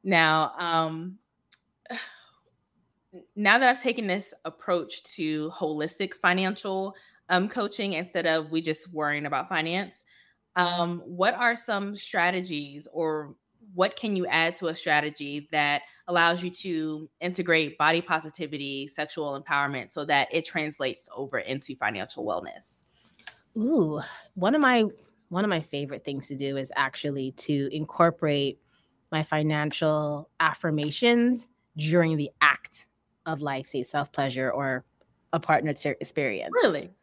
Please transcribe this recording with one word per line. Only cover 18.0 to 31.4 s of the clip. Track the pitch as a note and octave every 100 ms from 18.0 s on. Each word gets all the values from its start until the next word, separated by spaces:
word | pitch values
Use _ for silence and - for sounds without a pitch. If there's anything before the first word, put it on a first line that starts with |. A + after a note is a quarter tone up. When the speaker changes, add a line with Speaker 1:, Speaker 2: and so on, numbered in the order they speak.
Speaker 1:
positivity, | E3+ D#3+ D#3 - D#3 D3 C#3 C#3 C3+
sexual | - D3+ - D3 C#3
empowerment, | C#3 D3 C#3+ C3+ A2+
so | - D3
that | C#3+ C3
it | E3 D#3+
translates | E3 D3+ D3 C3 - - -
over | C3+ C3
into | E2+ C3 - B2+
financial | G#2+ G#2+ G2+ - A#2
wellness? | E2+ - - - - _ _ - _ - - _ A3+
Speaker 2:
Ooh, | A#3 D#4 D#3+ D3+ - - -
one | - F#3
of | D4+
my, | C4+ A#3+ G#3+ - _ _ _
one | F3 G#3
of |
my | F3
favorite | D#3 C#3+ C#3+ B2
things | - C#3 C3+
to | C3+
do | C#3 C#3
is | C3+ -
actually | C3+ - D3 C#3+ C3+
to | - - D3 C#3
incorporate | D#3 D#3 - E3+ E3 D#3 C#3+ C#3 - _ _ _ _ _
my | D#3
financial | D#3 D#3 D3+ D3+ D3+ - D#3+ D3+ D3+ D3 D#3 _
affirmations | D#3+ D3+ E3 D3+ D3 D3+ A#3+ A#3+ A#3+ B3